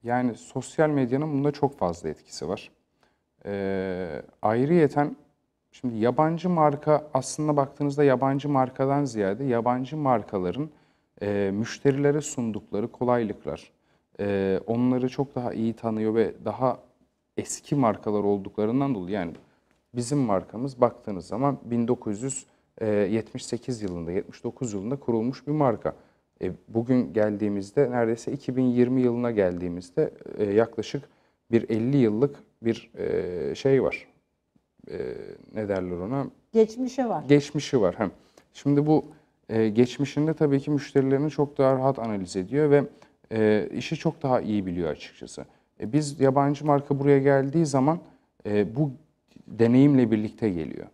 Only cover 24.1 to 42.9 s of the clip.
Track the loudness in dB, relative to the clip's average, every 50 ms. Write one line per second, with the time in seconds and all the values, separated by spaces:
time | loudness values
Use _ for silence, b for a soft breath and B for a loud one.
24.1 | -4 -6 -6 -6 -18 -10 -10 -10 -8 -6 -8 -6 -6 -6 -6 -6 -8 -6 -4 -2
25.1 | -2 0 0 -2 -4 -6 -6 -4 -2 2 2 2 0 0 -4 -6 -6 b b b
26.1 | b b b b _ _ -6 -6 -6 -8 _ -4 -4 -4 0 2 2 2 2 0
27.1 | 0 0 0 0 0 -2 -2 -2 -2 -4 -6 -2 0 2 2 2 2 0 0 0
28.1 | 0 -2 -4 -8 -8 -6 -6 -4 -2 0 0 2 4 4 4 4 4 2 2 2
29.1 | 0 0 -2 -2 2 2 2 2 0 -2 -6 -6 -6 -8 -12 -8 _ -2 -2 -2
30.1 | -4 -12 -16 -14 -4 -4 -2 2 4 2 2 2 -2 -10 -10 -8 -8 -10 -12 -12
31.1 | _ _ _ _ _ _ _ _ 0 0 2 2 -2 0 0 2 2 4 4 4
32.1 | 4 2 0 0 0 -8 -20 _ _ _ -2 -2 -2 -2 -6 _ _ -6 -4 -2
33.1 | -2 -2 -2 -4 -6 -6 -4 -6 -6 -2 2 2 4 4 2 0 -2 -4 -14 _
34.1 | _ _ _ _ _ _ _ _ _ _ _ _ _ _ -18 -14 -10 -8 -8 -8
35.1 | -8 -10 -12 -16 -18 -20 -20 -12 -8 -8 -4 -2 -2 -2 -2 -4 -6 -6 -6 -4
36.1 | -4 -4 -4 -6 -10 _ _ _ 2 2 2 2 2 -6 -6 -6 -4 -4 -4 -2
37.1 | -4 -6 4 6 4 4 4 2 -6 -6 -4 0 0 2 2 2 0 0 -4 -4
38.1 | -4 b b b b b b b _ -4 0 2 2 4 4 4 4 2 2 b
39.1 | b b b b b _ _ _ 0 2 2 2 6 4 4 4 4 -4 -4 -4
40.1 | -2 -2 0 0 0 2 2 2 2 0 0 0 -2 -2 -2 0 0 2 2 4
41.1 | 2 2 0 -2 0 -2 -2 -2 0 2 2 4 4 4 2 0 0 0 -4 -4
42.1 | -4 -4 -6 -4 -4 -6 -4 -2 0 2 4 6 6 4 4 2